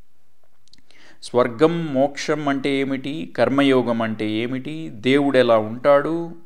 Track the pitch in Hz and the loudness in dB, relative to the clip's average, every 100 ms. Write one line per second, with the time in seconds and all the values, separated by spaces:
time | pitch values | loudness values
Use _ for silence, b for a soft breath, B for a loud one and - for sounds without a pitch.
0 | - - - - - - - - - b | -18 -18 -18 -18 -18 -18 -18 -18 -18 b
1 | b b - 120 123 113 156 170 165 131 | b b -2 0 0 4 2 2 -2 2
2 | 143 143 - 151 147 139 143 139 135 135 | 0 0 -4 -2 0 -2 0 0 -2 -4
3 | 135 160 - - 120 139 139 131 117 117 | -6 -8 -8 0 2 4 4 4 2 0
4 | 113 107 107 107 120 131 135 156 160 117 | -2 -2 -2 -2 -4 -6 -8 -10 -10 -4
5 | 123 139 139 131 120 113 107 120 143 143 | 2 4 4 4 6 4 2 0 4 4
6 | 156 165 170 170 | 4 -2 -6 -12